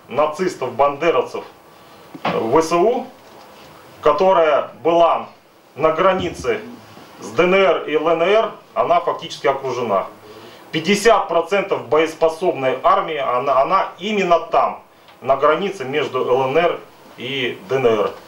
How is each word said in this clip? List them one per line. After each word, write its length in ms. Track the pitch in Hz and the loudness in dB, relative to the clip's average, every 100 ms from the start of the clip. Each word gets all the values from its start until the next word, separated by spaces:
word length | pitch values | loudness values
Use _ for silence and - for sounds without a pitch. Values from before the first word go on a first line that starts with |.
| - | -8
нацистов, 640 | 123 156 - 185 - 123 | -2 -2 -2 -6 -4 -8
бандеровцев, 720 | 113 143 139 165 127 - 104 - - - - - - - - | 0 0 2 0 0 -2 -6 -12 -20 -20 -20 -20 -20 -20 -8
э, 140 | - - | -4 -4
В 240 | 113 151 | 2 2
С 100 | 160 | 2
У, 360 | 170 208 247 - - - - - - - - - - | 2 2 0 -6 -16 -20 -20 -20 -20 -20 -20 -20 -2
которая 720 | 151 147 190 190 156 139 - - | 0 4 4 4 4 2 -2 -4
была 460 | 151 170 165 135 113 - _ _ _ 160 | 0 4 4 2 -6 -18 _ _ _ -2
на 160 | 156 | 0
границе 680 | 160 190 185 180 - - 214 - - - - - - | 2 2 2 -4 -6 -4 -4 -6 -18 -20 -20 -20 -18
с 80 | - | -8
Д 140 | 117 | 0
Н 100 | 180 190 | 2 4
Р 280 | 185 156 147 | 4 2 0
и 80 | 151 | -2
Л 140 | 156 | 0
Н 120 | 165 | 2
Р, 300 | 175 214 214 - - - | 4 2 2 -6 -10 -4
она 240 | 127 170 | 2 2
фактически 480 | 160 - 165 - 143 | 0 -6 -8 -4 -2
окружена. 580 | - 131 120 113 98 - - - - - - - | -2 -4 -4 -2 -2 -2 -14 -20 -20 -20 -20 -8
Пятьдесят 580 | 160 160 202 233 208 - | -6 0 2 4 4 2
процентов 580 | 170 170 196 - 143 117 | -2 0 -2 -2 -4 0
боеспособной 920 | 151 160 - 165 160 180 135 131 - | 0 0 0 -2 0 -2 -2 -2 0
армии, 340 | 165 190 - 151 | 2 0 0 -4
она, 440 | 123 123 139 131 | -2 -2 0 0
она 260 | 151 190 - - | 2 0 -2 -6
именно 420 | 196 208 175 170 | -4 -2 2 0
там, 440 | - 147 117 - - _ - - | 2 0 0 -4 -16 _ -20 -10
на 140 | 117 - | -2 2
границе 480 | 147 160 190 - | 2 2 -2 -6
между 360 | 127 147 127 127 | -6 -4 -4 -4
Л 300 | 120 135 139 | 0 0 2
Н 80 | 156 | 0
Р 220 | 170 - - - - - | 0 -2 -10 -20 -20 -14
и 400 | 156 139 120 - - | -8 -6 -6 -6 -4
Д 60 | 135 | 0
Н 100 | 123 | 2
Р. 260 | 107 98 - | 2 -2 -6